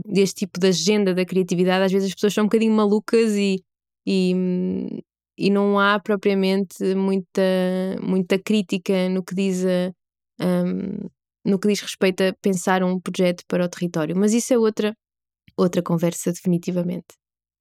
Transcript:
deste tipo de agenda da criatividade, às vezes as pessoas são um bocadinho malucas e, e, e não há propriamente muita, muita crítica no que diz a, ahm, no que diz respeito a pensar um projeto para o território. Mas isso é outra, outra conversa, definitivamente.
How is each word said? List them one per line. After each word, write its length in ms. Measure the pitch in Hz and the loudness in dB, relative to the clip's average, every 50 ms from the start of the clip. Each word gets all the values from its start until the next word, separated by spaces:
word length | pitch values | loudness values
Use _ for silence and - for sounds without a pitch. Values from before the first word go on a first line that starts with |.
| 175 | -4
deste 400 | 214 185 190 196 185 - - 208 | -2 0 2 2 2 0 -6 -8
tipo 120 | 180 - 180 | -8 -2 0
de 100 | 185 190 | 2 2
agenda 440 | 180 160 160 196 214 208 202 185 | 2 2 0 0 2 2 2 2
da 140 | 180 180 185 | 0 0 -2
criatividade, 580 | 175 180 190 185 180 180 175 180 185 185 185 190 | 0 0 0 0 0 0 0 2 2 2 2 2
às 80 | 190 | 2
vezes 160 | 185 196 190 190 | 2 0 0 -2
as 60 | 175 | -2
pessoas 180 | - - 208 | -2 -2 0
são 120 | - 220 214 | 2 2 2
um 20 | |
bocadinho 260 | 202 - 220 226 220 | 2 2 2 2 2
malucas 640 | 220 214 214 202 208 214 - - - 226 233 220 208 | 2 4 4 4 2 0 0 2 2 2 2 2 2
e, 280 | 202 202 196 190 185 - _ _ _ _ _ _ _ _ | 2 2 0 0 -2 -4 _ _ _ _ _ _ _ _
e, 960 | 190 196 190 185 180 180 185 185 180 180 180 180 185 185 190 - - - - - _ _ _ _ _ _ | 0 0 2 2 2 2 0 0 0 -2 -2 -2 -2 -4 -4 -6 -8 -10 -12 -14 _ _ _ _ _ _
e 140 | - - 196 | -2 0 2
não 280 | 196 202 202 202 202 202 | 2 2 2 2 2 2
há 200 | 196 202 208 208 | 2 2 2 0
propriamente 960 | - - 208 196 - 208 196 196 190 190 190 196 196 175 - - 196 185 190 | 0 -2 -2 0 0 0 2 2 2 2 0 0 -2 -4 -6 -4 -2 -2 0
muita, 480 | 190 196 190 190 196 180 - _ 196 190 185 185 185 185 185 185 185 185 190 190 - | 0 0 0 0 -2 -4 -4 _ 0 0 2 2 2 0 0 0 -2 -2 -4 -6 -6
muita 360 | - - 185 190 185 - 196 190 | -4 0 0 0 2 0 0 -2
crítica 680 | - - 214 214 190 - 202 185 - - 196 185 185 185 | 0 0 0 0 0 -2 -4 -4 -2 0 0 0 0 0
no 120 | 185 185 | -2 -4
que 120 | 180 - 180 | -4 -6 -4
diz 300 | 190 196 190 185 180 185 | -2 -2 -2 0 0 0
a, 260 | 185 180 180 180 185 180 _ _ _ _ _ _ _ _ - | 0 0 0 -2 -4 -6 _ _ _ _ _ _ _ _ -4
ahm, 680 | - 180 180 180 180 180 185 185 196 190 - - - 180 - _ _ _ _ _ _ | -2 0 0 0 0 -2 -2 -4 -6 -6 -8 -8 -10 -12 -14 _ _ _ _ _ _
no 140 | 214 202 185 | -2 -2 0
que 100 | 196 208 | 2 0
diz 120 | 202 - | 0 0
respeito 420 | - - - - 196 190 185 - | -4 -10 -4 -2 0 0 0 0
a 120 | 190 190 185 - | -2 -2 -2 -2
pensar 420 | - 208 190 175 - 202 185 185 | -2 -2 -2 0 0 0 0 2
um 160 | 185 180 185 185 | 2 0 -2 -2
projeto 460 | - 190 180 - 185 180 175 170 - | -6 -6 -2 0 0 0 0 -4 -6
para 180 | _ 185 180 175 | _ -2 -2 -2
o 40 | 175 | -4
território. 480 | - - 175 175 175 165 151 151 165 | -4 -6 -6 -4 -2 -4 -4 -2 -2
Mas 160 | 185 208 214 | 0 2 2
isso 220 | 220 240 - - 262 | 2 0 0 0 2
é 40 | 233 | 2
outra, 360 | 226 220 214 - 214 208 220 - _ _ _ _ _ _ _ _ _ - _ | 2 0 0 -2 -4 -4 -6 -8 _ _ _ _ _ _ _ _ _ -14 _
outra 260 | - 190 180 - 180 | 0 0 0 0 -2
conversa, 500 | 175 - 170 165 175 170 165 - - 180 | 0 0 0 0 0 -2 -2 -2 -4 -6
definitivamente. 840 | 175 - - 185 175 170 175 185 180 180 175 175 180 170 - - - _ _ _ _ _ _ _ _ _ | -6 -2 -2 -2 -2 0 -2 -4 -4 -4 -4 -4 -6 -8 -10 -16 -20 _ _ _ _ _ _ _ _ _